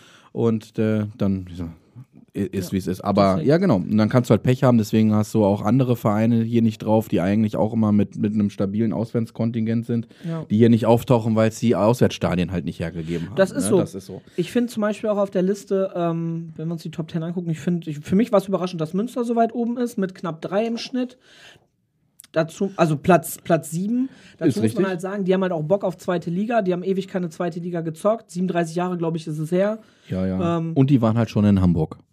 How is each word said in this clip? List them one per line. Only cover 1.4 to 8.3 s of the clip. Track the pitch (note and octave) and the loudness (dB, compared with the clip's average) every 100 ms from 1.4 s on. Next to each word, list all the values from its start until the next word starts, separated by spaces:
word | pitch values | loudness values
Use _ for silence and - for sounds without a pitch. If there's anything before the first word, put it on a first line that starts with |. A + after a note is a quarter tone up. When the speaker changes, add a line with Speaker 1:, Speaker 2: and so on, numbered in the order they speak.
| F2+ | -4
Speaker 1:
wie | |
gesagt, | E2+ E2+ E2 _ - - - _ - | -10 -10 -12 _ -20 -20 -20 _ -6
i-, | |
ist, | G2+ G2 F2 | -4 -4 -4
Speaker 2:
Ja. | |
Speaker 1:
wie | G2 | -4
es | F2+ | -4
ist. | F#2 | -6
Aber, | G2+ G2+ G2 | -2 4 4
Speaker 2:
Deswegen. | F#2+ G#2+ | 4 2
Speaker 1:
ja, | E3 | 4
genau. | F#3+ G2+ | 4 2
Und | E2+ G#2+ | 2 2
dann | G#2+ | 4
kannst | B2+ B2 | 2 4
du | |
halt | A2 | 2
Pech | B2 B2+ | 4 2
haben. | C3 A#2+ | 4 4
Deswegen | G#2+ A2 A2 | 4 2 4
hast | G#2+ G#2 | 2 2
du | A2 | 2
auch | G2+ G2+ | 2 2
andere | G2+ B2+ B2+ A#2+ | 2 2 2 2
Vereine | A#2+ G#2 A2+ A#2 | 2 2 2 2
hier | A2+ A#2 | 2 2
nicht | A2+ G#2+ | 2 0
drauf, | G#2 A2 A2 | 2 2 2
die | G2+ | 0
eigentlich | F2 G#2 G#2+ - | 2 2 0 0
auch | G#2+ | -2
immer | A#2 G#2+ | 0 2
mit, | G#2 G2+ - | 2 2 -2
mit | G#2+ | -2